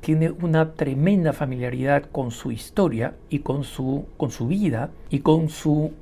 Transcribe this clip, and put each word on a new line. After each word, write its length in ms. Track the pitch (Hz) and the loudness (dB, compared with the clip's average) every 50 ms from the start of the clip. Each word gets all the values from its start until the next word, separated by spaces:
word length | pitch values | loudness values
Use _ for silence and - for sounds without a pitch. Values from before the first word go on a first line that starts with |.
tiene 280 | - - 160 156 160 160 | 2 2 2 2 2 0
una 440 | - - 170 170 156 160 160 160 156 | 0 -2 0 2 4 4 4 2 0
tremenda 580 | - 151 139 131 131 147 185 208 196 165 156 | -4 -2 -2 0 2 4 4 4 4 4 2
familiaridad 720 | 139 - 151 131 131 123 120 123 123 127 131 135 143 143 139 - | 0 0 -2 -4 -4 -4 -4 -4 -2 -2 0 2 2 2 0 -2
con 200 | - 147 135 120 | -4 -4 -4 -4
su 200 | 117 - - 131 | -6 -6 -6 -6
historia 640 | 120 107 - - - - 196 165 123 113 117 - - - - - | -6 -6 -8 -6 2 2 2 4 4 0 -2 -4 -6 -10 -10 -6
y 100 | - 143 | -4 -4
con 240 | - - 135 143 139 | -2 -2 -2 -2 -4
su, 440 | - - - 135 131 139 143 147 - - - | -6 -6 -6 -2 -2 -2 -2 -4 -8 -6 -4
con 120 | 156 127 | -4 -4
su 180 | - - 117 117 | -2 -4 -2 0
vida 440 | 175 202 208 175 120 110 127 - - - - - | 0 2 2 0 0 0 -4 -6 -10 -14 -8 -4
y 100 | - 143 | -4 0
con 280 | 147 - 156 165 165 156 | 4 4 4 4 4 0
su 460 | 160 - - 156 151 151 151 156 - - | -4 -2 0 2 2 2 2 -2 -6 -10